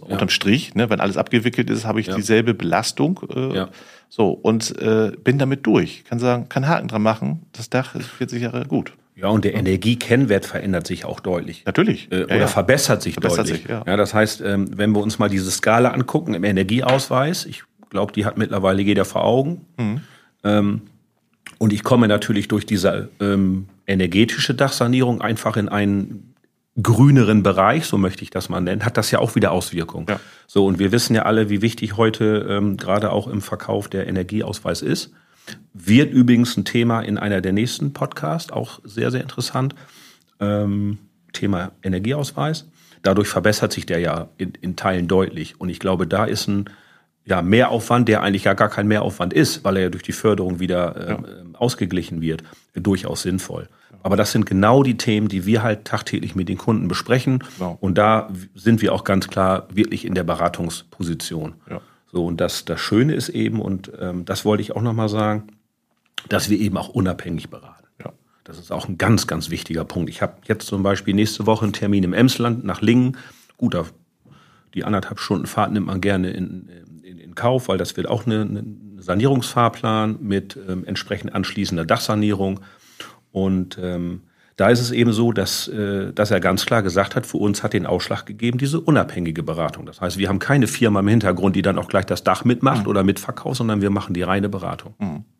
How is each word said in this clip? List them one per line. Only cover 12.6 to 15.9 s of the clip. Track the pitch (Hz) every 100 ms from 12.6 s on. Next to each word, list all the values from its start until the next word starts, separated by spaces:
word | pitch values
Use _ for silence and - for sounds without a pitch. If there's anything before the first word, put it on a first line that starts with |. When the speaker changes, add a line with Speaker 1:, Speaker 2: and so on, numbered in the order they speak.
| 92 135 - 107
Speaker 1:
sich | -
Speaker 2:
Verbessert | 82 - - 107
Speaker 1:
deutlich. | -
Speaker 2:
sich, | -
ja. | 113
Speaker 1:
Ja, | - 101
das | 98
heißt, | 107 107 -
ähm, | 98 101 95 92
wenn | 104
wir | 104
uns | 104 107
mal | 104
diese | 98 92
Skala | - - 113 123